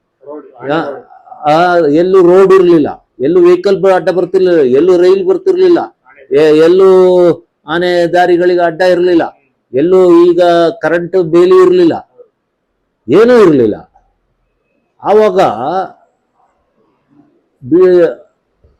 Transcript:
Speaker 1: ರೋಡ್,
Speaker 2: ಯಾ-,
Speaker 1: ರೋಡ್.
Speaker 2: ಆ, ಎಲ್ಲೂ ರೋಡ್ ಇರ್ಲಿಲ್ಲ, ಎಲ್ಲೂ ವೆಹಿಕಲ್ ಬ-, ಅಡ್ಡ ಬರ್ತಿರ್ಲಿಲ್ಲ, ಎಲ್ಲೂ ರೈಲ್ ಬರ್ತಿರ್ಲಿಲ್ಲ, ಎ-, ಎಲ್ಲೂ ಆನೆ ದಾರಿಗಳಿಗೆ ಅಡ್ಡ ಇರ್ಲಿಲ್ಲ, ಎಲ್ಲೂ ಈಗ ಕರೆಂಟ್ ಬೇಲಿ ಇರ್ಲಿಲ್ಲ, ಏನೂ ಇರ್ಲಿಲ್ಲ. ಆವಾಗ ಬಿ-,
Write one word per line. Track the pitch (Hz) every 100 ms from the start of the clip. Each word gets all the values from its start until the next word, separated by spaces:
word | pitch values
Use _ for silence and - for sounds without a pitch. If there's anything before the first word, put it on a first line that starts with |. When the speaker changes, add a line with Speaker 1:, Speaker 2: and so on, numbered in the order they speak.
| _ _ 139
Speaker 1:
ರೋಡ್, | 147 - 120 127
Speaker 2:
ಯಾ-, | 151 147
Speaker 1:
ರೋಡ್. | - - - - - 147
Speaker 2:
ಆ, | 156 180 175 156
ಎಲ್ಲೂ | 151 185 190
ರೋಡ್ | 175 180 190
ಇರ್ಲಿಲ್ಲ, | 190 175 170 127 87 _ _
ಎಲ್ಲೂ | 135 180
ವೆಹಿಕಲ್ | 175 175 196 196
ಬ-, | 190
ಅಡ್ಡ | 185 170
ಬರ್ತಿರ್ಲಿಲ್ಲ, | 175 180 190 180 170
ಎಲ್ಲೂ | 131 131 175 180
ರೈಲ್ | 180 196 180
ಬರ್ತಿರ್ಲಿಲ್ಲ, | 185 190 180 185 170 98 - _ - -
ಎ-, | 135 156 151
ಎಲ್ಲೂ | 165 185 190 185 185 180 175 160 _ _ -
ಆನೆ | 165 180 175 170
ದಾರಿಗಳಿಗೆ | 175 180 175 180 180
ಅಡ್ಡ | 170 160
ಇರ್ಲಿಲ್ಲ, | 185 175 180 170 127 - _ _ _
ಎಲ್ಲೂ | 123 165 185 180 170 175
ಈಗ | 170 175 170 165 165
ಕರೆಂಟ್ | 156 170 170 190
ಬೇಲಿ | 165 170 180 185
ಇರ್ಲಿಲ್ಲ, | 180 180 170 131 - _ - _ _ _ _ _ _ _ -
ಏನೂ | 156 233 247
ಇರ್ಲಿಲ್ಲ. | 190 143 110 87 - _ _ _ _ _ _ _ _ _ _ _
ಆವಾಗ | 156 208 214 185 160 107 131 185 180 - _ _ _ _ _ _ _ _ _ _ _ _ _ _ _ _ 127
ಬಿ-, | 160 185 180 160 120 - _ _ _ _